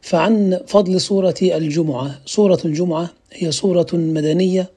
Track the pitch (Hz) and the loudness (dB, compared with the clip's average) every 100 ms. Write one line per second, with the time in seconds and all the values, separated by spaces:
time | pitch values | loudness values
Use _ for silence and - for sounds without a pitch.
0 | - 170 180 220 196 180 - 202 185 185 | -2 0 2 2 2 -2 2 2 2 0
1 | - 196 185 - 185 160 160 151 156 123 | 0 0 0 0 0 0 -2 -2 -2 -4
2 | 139 139 - - 202 180 170 151 180 160 | -6 -10 -6 2 2 2 0 -2 -2 -2
3 | 175 _ _ - 165 143 202 175 165 170 | -6 _ _ -6 -4 -2 0 0 0 0
4 | 160 156 151 165 185 185 185 | 0 0 0 2 2 0 -4